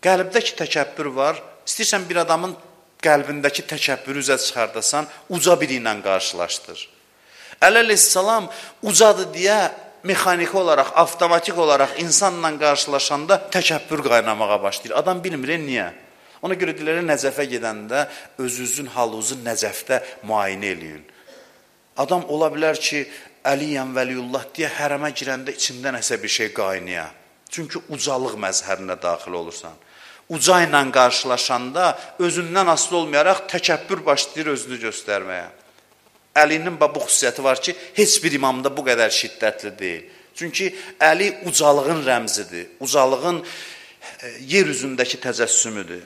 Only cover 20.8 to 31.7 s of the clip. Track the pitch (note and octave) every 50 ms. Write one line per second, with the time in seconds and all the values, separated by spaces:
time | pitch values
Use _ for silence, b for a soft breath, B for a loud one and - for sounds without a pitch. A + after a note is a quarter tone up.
20.8 | D#2+ D#2+ D#2 D#2 D2+ - B B B B B B B B B B B B B B
21.8 | _ _ _ - C3+ C#3+ F3+ F3+ F3 F3+ D3 D3+ D#3+ D#3 D3 D3+ D#3 D#3+ D#3 D#3
22.8 | D#3 F3 D#3 D3 C3+ B B B B B B _ _ C3+ C#3 C#3 D3 D3+ D3 C3+
23.8 | C3 C3 C3 C3 B2+ B2+ B2+ B2+ B2 B2 B2+ C3+ A#2+ - - - D#3+ D3 - -
24.8 | D3 D3 C#3+ C#3 D3 D3+ C#3 - C#3 C3 C3 C3 C3 C#3 C#3 - - - B2+ B2
25.8 | B2+ C#3 C3 A#2+ A2 - B2 A2 G2 G#2+ - - A2+ A2 - - G#2 F#2+ F#2+ F#2
26.8 | F2 F2+ F2+ E2+ D#2+ D#2 - - _ _ _ _ _ - - - E3 D3 - D#3+
27.8 | - - D3+ C#3+ - D3 C3+ B2+ C3 B2 G#2+ G#2 G#2 F#2+ F#2+ - - G2+ F#2+ F#2
28.8 | F#2+ F#2 F#2 F2 - F2 E2+ E2+ - - F2+ F2 E2+ E2 E2+ - - E2 D#2+ -
29.8 | B B B B B B B B B B E3 D#3 - F3+ F#3 F3+ E3+ D#3+ D3 C#3+
30.8 | C#3+ C3 B2 C3+ B2+ B2 A#2+ - - C3 B2 A#2+ - - C3 A#2+ B2 B2+